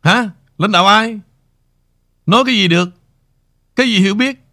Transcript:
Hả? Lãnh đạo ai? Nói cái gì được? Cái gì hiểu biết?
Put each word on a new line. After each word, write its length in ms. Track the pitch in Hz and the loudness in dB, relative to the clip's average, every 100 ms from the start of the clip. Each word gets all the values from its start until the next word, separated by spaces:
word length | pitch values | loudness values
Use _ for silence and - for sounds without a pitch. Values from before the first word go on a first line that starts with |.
Hả? 280 | 156 220 220 - _ _ | 0 -2 -4 -10 _ _
Lãnh 140 | 190 | -2
đạo 160 | 185 190 | 0 2
ai? 320 | 214 226 220 - _ _ _ _ _ _ _ _ _ - | 2 0 -10 -18 _ _ _ _ _ _ _ _ _ 0
Nói 180 | 214 254 | 0 0
cái 100 | 226 | 0
gì 120 | 185 | 2
được? 220 | 170 180 _ _ _ _ _ _ _ _ - | 0 -2 _ _ _ _ _ _ _ _ -4
Cái 120 | 254 | 0
gì 120 | 208 | 2
hiểu 160 | 196 202 | 0 0
biết? 240 | 262 254 _ | -4 -6 _